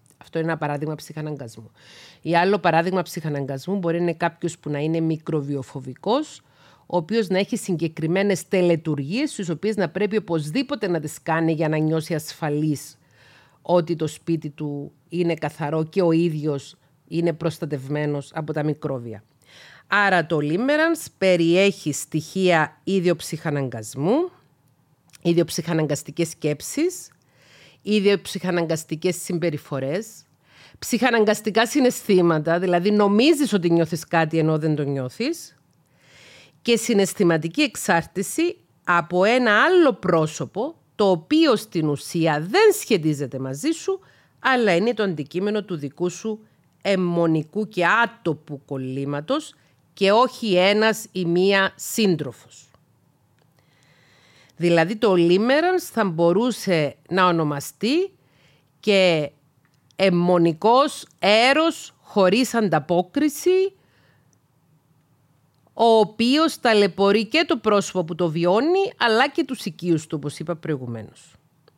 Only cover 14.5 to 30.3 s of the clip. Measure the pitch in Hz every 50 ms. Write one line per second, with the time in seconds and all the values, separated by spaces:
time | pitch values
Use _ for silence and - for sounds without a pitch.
14.5 | 143 - 151 147 143 143 143 151 - _ _ _ 165 175 175 170 165 160 156 147
15.5 | - - 156 147 151 160 160 160 - 196 180 165 165 165 170 170 156 151 147 156
16.5 | 143 135 - - - _ _ _ _ _ _ _ 160 170 170 170 156 160 170 165
17.5 | 160 - 175 143 147 135 131 135 147 147 151 147 147 143 139 - - 165 156 151
18.5 | 151 156 147 151 143 - - 139 139 123 120 117 107 104 - _ _ _ _ _
19.5 | - - - - - - _ _ 196 202 202 196 185 175 156 - 170 151 147 147
20.5 | 160 190 247 269 294 302 320 330 330 311 - - - _ 190 190 180 170 165 165
21.5 | 170 185 196 202 190 - - 151 139 - - - - 151 151 - - 190 185 180
22.5 | 170 160 151 - - _ _ - 196 190 170 180 170 160 - - 165 151 - 165
23.5 | 147 143 135 123 120 113 107 107 - 131 143 180 240 320 359 359 - _ _ _
24.5 | _ _ _ _ _ _ _ _ _ _ _ _ - - - 170 170 170 165 165
25.5 | - 180 160 165 170 160 156 139 147 - - - 147 - 170 160 - - - 147
26.5 | 147 143 - - - 285 320 370 359 - - - _ _ _ _ _ _ _ _
27.5 | - - - - _ _ _ 196 214 214 190 202 202 - - - - 185 - 185
28.5 | 175 175 170 160 165 156 - - 160 156 - 185 170 - - - 180 165 170 170
29.5 | 147 139 - - 147 131 131 135 156 202 220 - - - _ _